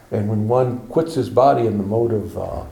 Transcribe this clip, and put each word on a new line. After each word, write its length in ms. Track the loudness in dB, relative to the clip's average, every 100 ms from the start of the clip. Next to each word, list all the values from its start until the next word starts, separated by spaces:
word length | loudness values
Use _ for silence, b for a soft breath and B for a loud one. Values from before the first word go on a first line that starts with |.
| -6
And 180 | -4 -2
when 180 | 0 2
one 400 | 2 0 -2 -4
quits 280 | -2 -2 -2
his 140 | 0
body 360 | 4 4 4 2
in 120 | 0
the 60 |
mode 300 | 0 0 0
of, 240 | 0 -4 -8
uh, 280 | -8 -8 -10